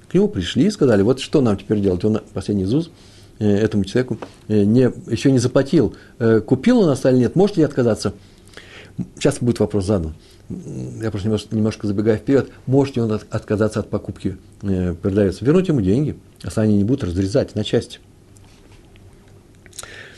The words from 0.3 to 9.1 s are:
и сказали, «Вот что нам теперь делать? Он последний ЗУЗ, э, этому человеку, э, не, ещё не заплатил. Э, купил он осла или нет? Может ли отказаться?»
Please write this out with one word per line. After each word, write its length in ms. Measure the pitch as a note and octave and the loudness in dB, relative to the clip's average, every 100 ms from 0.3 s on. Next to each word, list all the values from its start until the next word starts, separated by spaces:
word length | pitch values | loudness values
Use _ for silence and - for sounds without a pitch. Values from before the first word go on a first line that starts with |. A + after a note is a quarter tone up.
| G2+ E2+ - F3+ | -2 -4 0 0
и 40 | |
сказали, 320 | - C#3 G#2 | 2 2 4
«Вот 180 | G2 C3 | 4 0
что 200 | - D#3+ | 0 0
нам 160 | A#2+ G2+ | 2 0
теперь 240 | - G#2+ | -2 0
делать? 240 | G2 F2+ | 0 0
Он 160 | G#2+ G#2+ - | 0 -2 -4
последний 320 | G2 F2+ G#2 | -10 -4 -2
ЗУЗ, 260 | F#2+ C#3 E3+ - - - - - | 0 -2 -2 -12 -20 -20 -20 -4
э, 100 | G#2+ | 0
этому 360 | G2+ A2 G#2+ | 2 2 0
человеку, 340 | F#2+ A#2+ B2+ A#2 - - - | 0 -2 -2 -6 -10 -18 -2
э, 160 | G#2+ | 2
не, 260 | G2+ A#2+ B2 A2+ - | 4 4 4 0 -6
ещё 240 | A#2 C#3+ | 0 2
не 80 | C3 | 2
заплатил. 560 | B2+ C#3+ C3 E3+ G2+ - - - | 2 0 2 2 2 -4 -20 -4
Э, 220 | A2+ A2 | 2 2
купил 400 | - B2+ - B3 | 2 0 4 4
он 100 | F3 | 4
осла 220 | B2+ C3+ | 2 2
или 60 | B2+ | 4
нет? 180 | A#2 D#3 | 2 2
Может 200 | G3+ F3+ | 2 2
ли 60 | |
отказаться?» 520 | D3 C#3+ A#2 G#2 G#2 - - - - - - - - - - | 0 2 0 0 -4 -6 -18 -20 -20 -20 -20 -20 -18 -12 -12